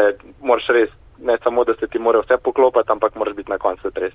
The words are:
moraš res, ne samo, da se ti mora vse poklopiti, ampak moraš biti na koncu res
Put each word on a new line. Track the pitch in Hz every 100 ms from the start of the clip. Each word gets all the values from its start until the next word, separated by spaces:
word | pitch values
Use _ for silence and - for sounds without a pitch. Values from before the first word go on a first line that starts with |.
| 104 101 - -
moraš | 135 117 -
res, | 120 107 - - -
ne | 123 113
samo, | 123 120
da | 120
se | 113 110
ti | 113
mora | 117 113
vse | - 123
poklopiti, | - 127 127 123 110
ampak | 107 110
moraš | 113 101
biti | 104 98
na | 98
koncu | 101 92 98
res | 92 92